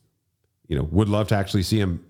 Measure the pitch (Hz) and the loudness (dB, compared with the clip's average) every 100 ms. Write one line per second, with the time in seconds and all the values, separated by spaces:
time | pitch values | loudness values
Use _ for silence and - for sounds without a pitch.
0 | _ _ _ _ _ _ - 71 76 85 | _ _ _ _ _ _ -6 -4 0 0
1 | 107 104 107 104 95 104 87 110 98 82 | 2 2 0 0 0 -2 0 0 0 -2
2 | - | -8